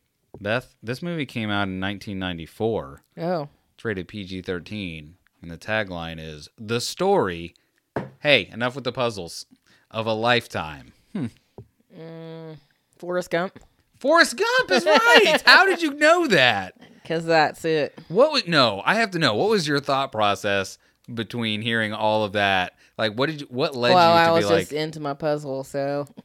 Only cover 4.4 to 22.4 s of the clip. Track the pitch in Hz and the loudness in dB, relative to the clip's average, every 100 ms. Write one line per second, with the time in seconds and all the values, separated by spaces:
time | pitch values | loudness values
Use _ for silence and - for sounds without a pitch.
4.4 | 87 90 - 107 90 80 76 90 _ _ | -6 -8 -8 -10 -10 -12 -16 -20 _ _
5.4 | 85 80 - 110 98 87 82 80 80 76 | -16 -14 -6 -4 -4 -8 -10 -12 -14 -16
6.4 | - - 107 117 - - 185 196 101 85 | -18 -16 -6 -4 -4 -2 0 2 0 -4
7.4 | 85 - _ _ _ - 139 - 151 127 | -10 -16 _ _ _ -12 -12 -4 2 2
8.4 | 90 110 123 135 123 123 120 101 85 - | 2 -4 -6 -4 -6 -4 -4 -4 -10 -14
9.4 | - _ _ _ _ 110 110 110 117 120 | -18 _ _ _ _ -6 -4 0 2 2
10.4 | - 104 78 69 62 _ _ 202 120 - | 0 -6 -8 -12 -20 _ _ -8 -8 -10
11.4 | _ - - _ _ 185 165 165 165 160 | _ -20 -20 _ _ -20 -18 -16 -16 -16
12.4 | 160 151 _ _ _ _ 175 180 175 170 | -16 -18 _ _ _ _ -6 -4 -2 -2
13.4 | 190 - - _ _ _ 262 339 311 240 | -4 -10 -20 _ _ _ 4 6 6 2
14.4 | 453 508 403 359 330 294 466 - 208 302 | 0 0 2 2 4 4 8 6 6 4
15.4 | 247 294 381 339 320 285 302 349 320 170 | 8 8 6 2 -2 2 4 4 4 4
16.4 | 127 101 92 - - _ - 165 165 160 | 4 2 -4 -12 -20 _ -6 -4 2 2
17.4 | 151 - 165 156 135 - - 180 311 277 | 2 -2 -2 -2 -2 -6 -2 2 2 2
18.4 | 175 156 120 98 110 208 220 170 143 107 | 2 4 4 2 0 0 0 0 0 2
19.4 | 196 214 151 139 - 135 139 107 104 98 | 2 2 0 -2 0 -2 -2 0 0 0
20.4 | 104 101 95 - _ _ - 117 107 120 | 0 -2 -2 -10 _ _ -12 -10 -8 -6
21.4 | 113 107 113 117 107 107 107 107 104 104 | -4 -4 -2 -2 -2 -2 0 0 0 0